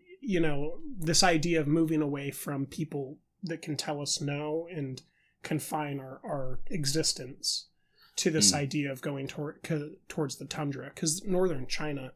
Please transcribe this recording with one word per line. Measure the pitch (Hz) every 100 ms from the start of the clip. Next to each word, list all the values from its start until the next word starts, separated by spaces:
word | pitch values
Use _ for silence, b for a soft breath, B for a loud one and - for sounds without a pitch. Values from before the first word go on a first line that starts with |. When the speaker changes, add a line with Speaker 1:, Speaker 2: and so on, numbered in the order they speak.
| - 359
Speaker 1:
you | 269 175
know, | 160 143 147 - 311 220
this | 160 147
idea | 185 165 170 160
of | 143
moving | 160 160 156
away | 143 143 139
from | - - 139 135
people | - 151 147 135 156 _ _
that | 160 160
can | - 139
tell | - 143
us | 143 -
no | 147 143 151 160 170
and | 156 135 127 - b b b
confine | - 156 - 156 147 139
our, | - -
our | 214 143 131 127 -
existence | 190 135 156 156 - 127 - - - - _ b b b b
to | 170
this | 156 -
Speaker 2:
Hmm. | 151
Speaker 1:
idea | 139 151 143
of | 135
going | 151 139 139
tor-, | - 147 -
co-, | - 156 147 - -
towards | - 143 -
the | 139
tundra, | - 147 135 135
'cause | - 160 175 196
northern | 180 185 139 -
China, | - 156 143 131